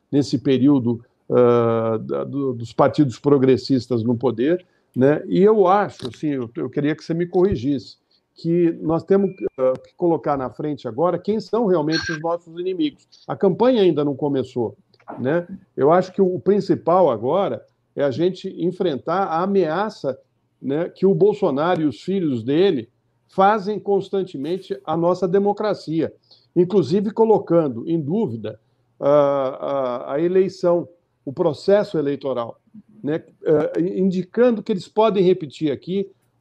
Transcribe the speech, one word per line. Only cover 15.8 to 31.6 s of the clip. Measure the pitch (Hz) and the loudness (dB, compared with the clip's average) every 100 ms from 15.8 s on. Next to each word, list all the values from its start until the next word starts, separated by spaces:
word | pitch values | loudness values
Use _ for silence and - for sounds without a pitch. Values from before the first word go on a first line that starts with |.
| 135 | 4
acho | 175 180 | 4 2
que | - | 0
o | 190 180 | 0 0
principal | - 202 - 143 - 180 170 | 0 0 0 -2 2 2 2
agora | 113 120 175 180 113 - _ _ | 2 -2 -2 -2 -6 -12 _ _
é | - | -4
a | 139 | -4
gente | 123 175 185 190 180 | 0 -2 -4 -10 -6
enfrentar | 170 180 185 139 - 175 190 | -4 -2 -4 -4 -4 -4 -2
a | 160 | -2
ameaça, | 190 196 160 160 214 208 143 - _ _ _ _ | 0 0 0 -2 -4 -6 -8 -8 _ _ _ _
né, | 131 143 175 | -6 -4 -4
que | - 190 | 0 2
o | |
Bolsonaro | 170 196 208 185 135 160 180 | 4 2 2 0 0 0 0
e | 151 | -2
os | - | -4
filhos | - 196 165 123 | -6 -4 -2 -4
dele | 113 147 196 147 110 _ _ _ _ | -2 2 2 0 -6 _ _ _ _
fazem | - 196 220 190 208 | 2 2 2 -2 -6
constantemente | 208 196 190 196 185 143 143 185 - 190 | -2 -2 -2 -6 -6 -6 -6 -6 -8 -10
à | - | -6
nossa | 160 170 180 190 | -2 0 0 0
democracia, | 196 202 202 214 185 - 160 127 - _ _ _ | 0 0 -2 -4 -6 -4 -4 -4 -6 _ _ _
inclusive | - 180 202 131 190 208 | 0 2 2 2 0 0
colocando | 214 226 208 - 170 151 113 123 | 2 4 2 2 2 0 -2 -4
em | 170 | -4
dúvida | 139 202 196 113 107 110 _ _ _ - | -2 -2 -4 -6 -10 -12 _ _ _ -4
a, | 143 | 2
a, | 147 143 139 131 139 151 139 131 123 143 | 4 4 0 -2 -4 -6 -4 -4 -6 -6
a | 139 | -2
eleição, | 175 185 190 185 175 175 - _ _ _ | 0 2 0 0 0 0 -2 _ _ _
o | - | -10
processo | 135 175 143 | -2 -2 -2